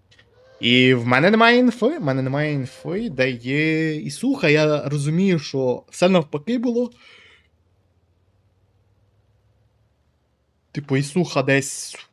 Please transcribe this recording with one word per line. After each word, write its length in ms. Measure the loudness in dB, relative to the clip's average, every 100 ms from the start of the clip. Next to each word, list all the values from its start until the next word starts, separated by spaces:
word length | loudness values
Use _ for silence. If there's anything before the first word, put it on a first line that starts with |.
| _ _ _ _ _ -4
І 340 | 2 6 6
в 140 | 4 2
мене 240 | 2 4
немає 260 | 4 4 4
інфи, 400 | 2 2 -2 -2
в 60 |
мене 180 | -4 -2
немає 320 | -2 -2 -4
інфи, 560 | -4 -6 -10 -10 -8 -6
де 200 | -2 -2
є 640 | -2 -4 -2 0 0 -2 -4
Ісуха. 540 | -8 -6 -4 0 2
Я 400 | 4 2 0 -2
розумію, 500 | -4 -2 0 2 0
що 440 | -2 -4 -2 -4 -6
все 200 | 0 2
навпаки 480 | 2 0 -8 -4 -4
було. 340 | -2 -2 -4 -8 -20 -20 -20 _ _ _ _ _ _ _ _ _ _ _ _ _ _ _ _ _ _ _ _ _ _ _ _ _ _ _ _ _ _ _ _ _ _
Типу, 260 | -12 -4 -2
Ісуха 460 | -2 -2 -2 -2
десь 520 | 0 0 0 -10 -14 -18
в 140 | -20